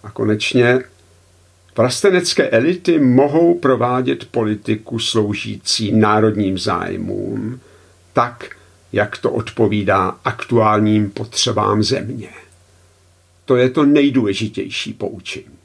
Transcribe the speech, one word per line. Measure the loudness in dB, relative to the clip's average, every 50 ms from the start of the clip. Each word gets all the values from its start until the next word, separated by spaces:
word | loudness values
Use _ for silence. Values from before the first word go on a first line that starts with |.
| -18
A | -16
konečně | -8 -4 -2 -2 0 -2 -2 0 2 2 4 4 2 0 -2 -6 _ _ _ _ _ _ _ _ _ _ _ _ _ _ _ _ _ 0
vlastenecké | 0 0 0 2 2 4 4 4 0 0 0 0 0 2
elity | 2 2 2 2 -2 -2 0 0 2 4
mohou | 4 4 6 4 4 4 4 4 4 4 2 2
provádět | 2 2 2 2 2 0 0 0 0 -2 -2 -4 -6
politiku | -6 -4 -2 0 0 -2 -4 -2 -4 -4 -4 -4 -8 -8 -6
sloužící | -6 -2 0 0 0 0 -2 -6 -6 -10 -10 -10 -6 -6 -4 -2 -2 0
národním | 2 4 4 4 4 4 2 2 2 0 -2 -2 -2 -4
zájmům | -4 -4 -4 -4 -4 -6 -8 -8 -8 -6 -6 -6 -6 -6 -6 -6 -8 -8 -10 -12 _ -20 _ -20 _ _ _ _ _ _ _
tak, | -2 -2 -2 -4 -14 -18 -20 -20 _ _ _ _ _ _ _ -4
jak | -2 -2 -2 -6 -6
to | -4 -4
odpovídá | -4 -4 -6 -8 -2 0 0 0 0 0 0 0 0 0 0 -2 -4 -6 _
aktuálním | -8 -8 -8 -6 -2 0 2 2 4 2 2 2 2 2 2 0 -2
potřebám | -4 -10 -12 -10 -6 -4 -4 -2 -2 -2 0 0 0 0 0
země. | 0 -2 -4 -4 -8 -10 -12 -12 -16 -18 -20 -20 _ _ _ _ _ _ _ _ _ _ _ _ _ _ _ _ _ _ _ _
To | 0 2
je | 4 4 2
to | 2 2 4
nejdůležitější | 4 4 4 4 4 2 2 0 0 -2 -2 -4 -6 -6 -8 -8 -8 -8 -10 -10 -10 -10
poučení. | -8 -8 -10 -10 -10 -14 -14 -14 -14 -16 -18 -20 -20 _